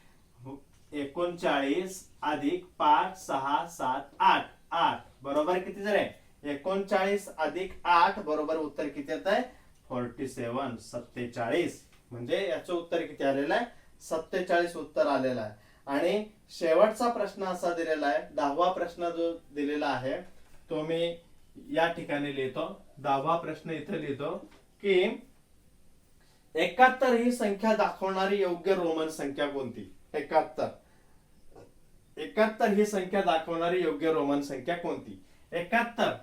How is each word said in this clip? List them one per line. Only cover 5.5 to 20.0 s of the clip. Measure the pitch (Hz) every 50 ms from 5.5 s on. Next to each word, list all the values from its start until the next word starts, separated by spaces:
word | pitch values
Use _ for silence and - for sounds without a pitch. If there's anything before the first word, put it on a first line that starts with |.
| 185 185
किती | 185 202 - 208
झाले? | 202 214 202 175 - - - - - - _ _ - 143
एकोणचाळीस | 143 139 - 185 190 196 196 196 214 190 190 196 202 202 - - - -
अधिक | 156 151 147 175 190 185 - - -
आठ | 170 165 170 190 196 196 -
बरोबर | 160 151 151 151 151 151 160
उत्तर | 160 156 143 - - 151 143
किती | - 151 139 143
येत | 156 143 143
आहे? | 190 208 247 254 - - - - - - _ - -
फोर्टी | 131 127 123 120 - - 135 123
सेव्हन, | - 123 120 117 117 135 139 123 113
सत्तेचाळीस. | 107 - - - 120 - - - 123 120 120 - 123 117 117 117 175 165 139 - - - - - - _ -
म्हणजे | 120 120 120 120 165 190 196 175
याचं | 156 185 - 185 175
उत्तर | 170 165 - 170 165
किती | 151 143 143 - 143
आलेलं | 139 135 139 143 160 196
आहे? | 226 247 - - - - - - -
सत्तेचाळीस | - - 165 160 - - - 180 180 185 175 175 175 170 -
उत्तर | 165 147 - - 160 151
आलेलं | 143 139 131 131 127 123 120
आहे. | 110 107 - - - - - - -
आणि | 139 139 147 160 180 196 214 214 - - - _ -
शेवटचा | - - 175 165 160 175 208 220 214 - 247 233
प्रश्न | 233 220 202 196 - 190 190
असा | 185 180 - 180 170 170
दिलेला | 165 165 160 156 151 143
आहे, | 143 151 160 - - -
दहावा | 147 143 143 143 160 175 180
प्रश्न | 185 180 175 170 - 175 170 170
जो | 165 165 170 165 165 - - - 143
दिलेला | 147 143 143 147 147 151
आहे | 156 131 127